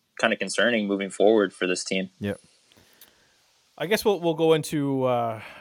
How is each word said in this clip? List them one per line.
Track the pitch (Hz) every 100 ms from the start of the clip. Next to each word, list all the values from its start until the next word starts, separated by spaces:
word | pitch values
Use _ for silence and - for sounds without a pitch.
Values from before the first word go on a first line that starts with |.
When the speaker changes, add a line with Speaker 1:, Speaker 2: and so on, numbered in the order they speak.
| _ -
Speaker 1:
kinda | 120 104
concerning | 95 - 110 117 101
moving | 98 98
forward | - 101 113 98
for | - 92
this | 90
team. | - 95 92 -
Speaker 2:
Yep. | 101 95 _ _ _ _ _ _ - _ _ _ _ _ _ -
Speaker 3:
I | 160
guess | 214
we'll, | 233 190
we'll | 170
go | 156 160
into, | 160 147 156 139 135
uh, | 127 120 117 110 - -